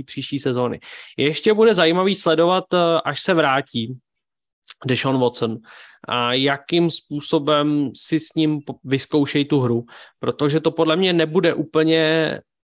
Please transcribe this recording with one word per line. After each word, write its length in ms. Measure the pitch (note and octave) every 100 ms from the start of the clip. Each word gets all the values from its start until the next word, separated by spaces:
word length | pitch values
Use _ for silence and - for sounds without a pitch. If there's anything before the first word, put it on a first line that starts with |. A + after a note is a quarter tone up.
| C3+
příští 340 | - C3+ C#3+
sezóny. 400 | C3+ B2 B2 - - - - -
Ještě 360 | C#3 D#3 A3
bude 200 | G#3+ A3+
zajímavý 420 | F#3 E3 F3 F#3+ G3
sledovat, 580 | E3+ D#3+ E3+ F#3 F3+
eh, 40 | F3+ E3+ E3 C#3+
až 160 | C#3+
se 120 | -
vrátí 600 | F3 D3 C3+ C3+ A#2 A2+ C3 _ _ _ _ _ _ - - B2+
Deshaun 340 | B2 C#3 C3
Watson 380 | B2 - A#2 A2 - - - - -
a 260 | A#2+ A#2+
jakým 560 | B2+ C3+ C#3 - E3+ E3+
způsobem 1040 | - - D3 - D#3+ C#3+ D3 D3 D3 C3+ -
si 240 | - D#3+
s 140 | - D#3+
ním 260 | D#3 D3+
po-, 140 | C#3+ C#3+
vyzkoušej 640 | C3 C3+ - D#3 C#3+ D3 C#3+
tu 140 | D3
hru, 260 | B2 A#2+ A#2 - - _
protože 400 | B2 - C#3+ D#3
to 120 | D#3+
podle 240 | D#3+ D#3+ D#3+
mě 180 | F#3+
nebude 400 | F3 D#3 E3 E3+
úplně 880 | - D3 D#3 D#3+ D#3+ D#3 D#3+ D#3 - - _